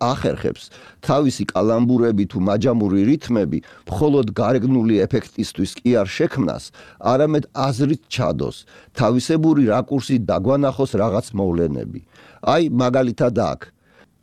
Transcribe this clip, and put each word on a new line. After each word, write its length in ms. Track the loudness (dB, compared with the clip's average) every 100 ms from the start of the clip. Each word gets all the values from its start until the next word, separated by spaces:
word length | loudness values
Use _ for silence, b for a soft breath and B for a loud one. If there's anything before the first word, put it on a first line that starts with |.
ახერხებს. 720 | -2 0 -2 -2 -4 -6 -12 B B B
თავისი 400 | -2 2 2 0 -4
კალამბურები 720 | 0 2 2 2 2 2 2
თუ 140 | -2 -2
მაჯამური 600 | 0 0 0 0 2 2
რითმები 540 | 2 0 0 -2 0 -4 B B
მხოლოდ 420 | -10 -2 2 2 0
გარეგნული 600 | 0 0 0 2 2 2 2
ეფექტისთვის 680 | 2 -2 -4 -6 -6 -4 -6 -2
კი 140 | 0 2
არ 80 | 0
შექმნას, 560 | -2 -2 0 -2 -4 -10 B B B
არამედ 400 | 0 2 2 0 -2
აზრით 500 | -2 -2 0 0 -2 -6
ჩადოს, 480 | -4 -2 -2 -4 -8 b b b 0
თავისებური 720 | 2 2 2 2 4 4 4
რაკურსით 540 | 2 -2 -4 -2 -2
დაგვანახოს 640 | 0 0 0 2 0 -2 -2 0
რაღაც 300 | 0 -2 -4 -2
მოვლენები. 640 | 0 0 0 -2 -8 -14 b b b b 0
აი, 140 | 0 0
მაგალითად 640 | 0 0 0 0 0 -2 0
აქ. 240 | -2 -4 -12 b b b b _